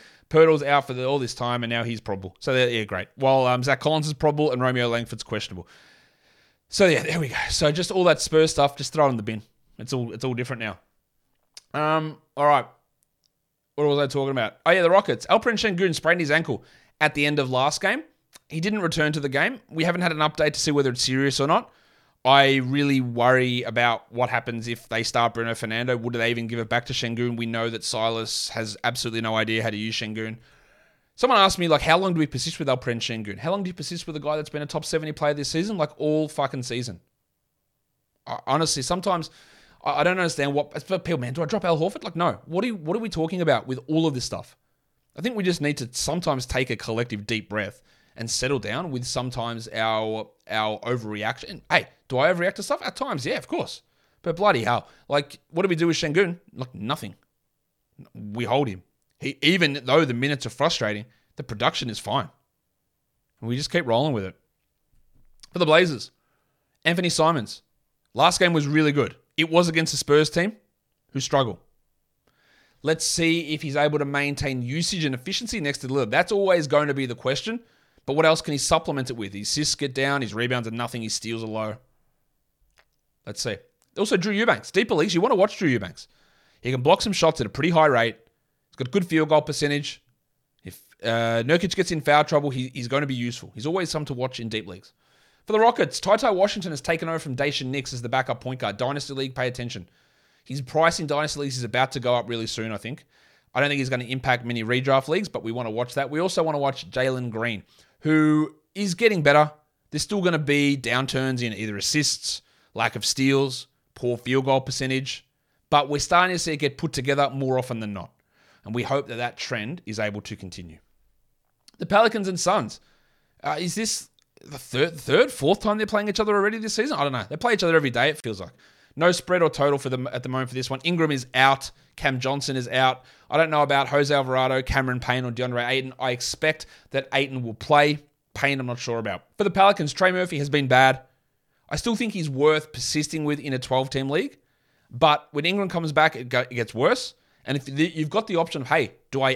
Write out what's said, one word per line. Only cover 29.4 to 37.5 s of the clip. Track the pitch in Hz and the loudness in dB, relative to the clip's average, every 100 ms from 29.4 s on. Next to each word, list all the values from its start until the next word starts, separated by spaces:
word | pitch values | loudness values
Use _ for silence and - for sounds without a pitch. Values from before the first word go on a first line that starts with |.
| 110 113 | 0 0
how | 110 | -2
to | 104 | -4
use | 110 | -6
Şengün. | 107 110 107 110 117 _ _ _ _ _ _ _ - | -6 -6 -8 -8 -10 _ _ _ _ _ _ _ -8
Someone | 254 233 | 0 4
asked | 190 180 | 4 2
me, | 170 | 2
like, | 147 | 2
"How | 160 170 | 4 2
long | 190 | 2
do | 165 | 0
we | 151 | -2
persist | 127 160 - | -4 -6 -6
with | 139 | -2
Alperen | 123 127 117 | -2 -2 -4
Şengün? | - 113 107 98 | -4 -8 -10 -8
How | 156 | -4
long | 202 | -4
do | 185 | -4
you | |
persist | 180 147 170 - | -8 -10 -10 -10
with | 151 | -8
a | |
guy | 143 151 | -4 -4
that's | 147 | -4
been | 151 | -8
a | 147 | -6
top | 160 - | -6 -4
seventy | 160 156 | -4 -4
player | 143 147 | -2 0
this | 147 139 | 0 -2
season?" | 160 202 202 | -2 -2 -2
Like, | 147 - | -4 -2
all | 151 156 151 | 0 2 0
fucking | - 135 139 | -2 -4 -4
season. | 123 123 113 87 _ _ _ _ _ | -6 -6 -6 -10 _ _ _ _ _